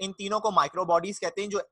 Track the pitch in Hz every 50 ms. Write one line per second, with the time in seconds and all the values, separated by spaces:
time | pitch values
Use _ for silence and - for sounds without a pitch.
0 | 185 196 190 - 196 196 214 214 208 214 185 165 143 147 - 180 185 175 170 170
1 | 175 202 202 - 190 170 - 196 202 208 196 202 - -